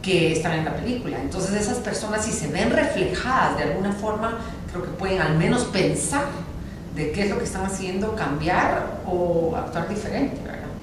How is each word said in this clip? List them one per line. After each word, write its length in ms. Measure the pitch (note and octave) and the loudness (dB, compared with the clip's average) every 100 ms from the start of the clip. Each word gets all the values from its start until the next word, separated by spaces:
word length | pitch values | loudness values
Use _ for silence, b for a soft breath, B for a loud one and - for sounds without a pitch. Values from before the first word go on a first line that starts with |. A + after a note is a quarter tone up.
que 280 | F#3+ F3 D#3+ | 2 4 4
están 200 | D#3+ E3 | 2 0
en 140 | D#3+ D#3 | 0 0
la 100 | D#3 | -2
película. 440 | F#3 B3 E3 C#3 | -2 -2 -4 -4
Entonces 360 | C#3 F#3 F#3 G3+ | -4 -2 0 0
esas 240 | G#3 B3 | 0 -2
personas, 440 | - G3+ G#3 G#3+ | -2 -4 -2 -2
si 80 | A3+ | 0
se 160 | - - | -2 -2
ven 200 | D#3+ A3+ | 0 2
reflejadas 880 | D#4 D4 - F3 - A#3+ C4 E3 C#3+ | 4 2 2 0 0 0 4 4 2
de 60 | |
alguna 280 | D3 F3+ G3+ | 0 0 0
forma, 460 | G3 G#3+ G#3+ A3+ A#3 B B - | 0 -2 0 -2 -2 B B -8
creo 120 | F3 | -6
que 80 | - | -6
pueden 280 | - F#3+ F#3+ | -4 0 2
al 160 | D#3+ D#3+ | 4 4
menos 280 | G#3 A#3+ | 4 4
pensar 640 | - G3+ F#3 - - C#4 C#4+ - - - B B - - | 2 2 2 2 0 0 0 -4 -8 -8 B B -10 -4
de 160 | D3+ | -2
qué 120 | F3+ | 2
es 80 | G3+ | 2
lo 80 | B3 | 2
que 60 | - | -2
están 200 | F3+ F#3+ | -2 -2
haciendo, 500 | - F#3 F#3 A3 F#3+ | -2 -2 0 0 0
cambiar 840 | D#3 D3 D#3+ G3+ - - - - - | -2 0 2 4 4 2 -2 -4 -2
o 480 | F3+ F3 E3+ E3 D3 | 0 4 4 2 0
actuar 340 | D3 E3+ F3+ | -2 -4 -2
diferente, 500 | G3+ D#3+ G3 C#4 - | -4 -2 0 0 -2
¿verdad? 240 | - - - - | -8 -8 -8 -10